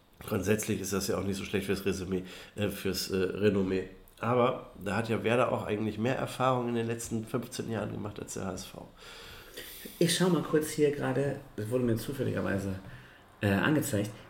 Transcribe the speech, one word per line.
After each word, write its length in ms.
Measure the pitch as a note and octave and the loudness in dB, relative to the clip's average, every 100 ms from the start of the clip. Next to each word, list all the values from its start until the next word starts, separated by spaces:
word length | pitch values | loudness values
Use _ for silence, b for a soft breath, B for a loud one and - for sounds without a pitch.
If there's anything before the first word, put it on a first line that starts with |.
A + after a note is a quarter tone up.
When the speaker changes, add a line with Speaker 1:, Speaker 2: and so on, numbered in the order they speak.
| _ - - | _ -16 -4
Speaker 1:
grundsätzlich 520 | G#2+ F2+ G#2+ - G2 | -2 2 2 2 -2
ist 120 | F#2+ | 0
das 140 | F#2+ F#2 | -2 0
ja 100 | F#2 | 0
auch 60 | |
nicht 140 | G2 F#2+ | 0 -4
so 60 | G2 | -2
schlecht 200 | G2+ F#2+ | -2 0
fürs 200 | F#2+ G2 | 0 0
Resümee, 380 | F2+ F2+ F#2 F2+ B B - | -2 0 -2 -4 B B -4
äh, 140 | G#2 | -2
fürs, 400 | G2+ G2 F#2 - | -2 -2 -2 0
äh, 60 | F#2+ | 0
Renommee. 680 | F#2 - G#2 G2 F#2+ F#2+ F#2 - - - | 0 4 4 4 2 0 -2 -10 -20 -6
Aber 520 | A2 B2 B2 B2+ - - | 0 4 4 2 -6 -10
da 140 | F#2 G2 | -4 -2
hat 120 | A#2 | 0
ja 140 | G#2+ | 0
Werder 280 | A2 A#2+ A#2+ | 2 4 4
auch 140 | A2+ F2 | 2 0
eigentlich 320 | G#2 A2 G#2 | -2 -2 0
mehr 180 | A#2 C3 | 0 0
Erfahrung 520 | B2 - C3 B2+ A#2+ | -2 0 2 2 2
in 60 | A#2 | 0
den 120 | A#2 | 0
letzten 380 | A#2 - A#2 A2 | -4 -4 -6 -2
fünfzehn 440 | B2+ A#2 - A2+ | -4 -4 -8 -4
Jahren 200 | A2 G2+ | -4 -4
gemacht 280 | G#2+ G#2 A2+ | -4 -6 -8
als 160 | - - | -8 -6
der 100 | G2 | -6
H 80 | |
S 120 | F#2+ - | -6 -8
V. 220 | - - - B B B B B B B B B - | -14 -16 -18 B B B B B B B B B 2
Speaker 2:
Ich 160 | E3+ - | 2 4
schau 140 | F3+ | 4
mal 140 | D#3+ | 4
kurz 260 | C#3 D#3 D3+ | 4 2 2
hier 220 | - D3 | 2 2
gerade, 460 | C#3 C3 C3 C#3 - - - | 4 0 2 0 -2 -8 -8
das 140 | G#2+ | -2
wurde 140 | B2+ | 2
mir 120 | A#2+ A2+ | 2 2
zufälligerweise, 800 | - C3 A2+ G#2 G2 G2 G2 F#2+ - B B B B - | 0 -2 -2 0 0 0 0 -4 -8 B B B B 0
äh, 80 | G#2 | 4
angezeigt, 580 | G2 F#2 D3+ - G2+ G#2+ - | 6 4 4 2 0 0 -6